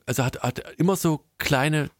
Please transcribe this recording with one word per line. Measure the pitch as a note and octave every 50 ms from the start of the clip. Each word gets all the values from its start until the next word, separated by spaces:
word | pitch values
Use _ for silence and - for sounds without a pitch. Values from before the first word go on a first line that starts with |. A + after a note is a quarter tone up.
| -
also | - B2 - B2
hat, | C3 - -
hat | - - - - - - - -
immer | D#3+ F#3+ F#3+
so | - - E3+ D#3 - _ _ _ -
kleine | - - D3 B2+ C3+ D#3 D#3 D3+ C#3 - _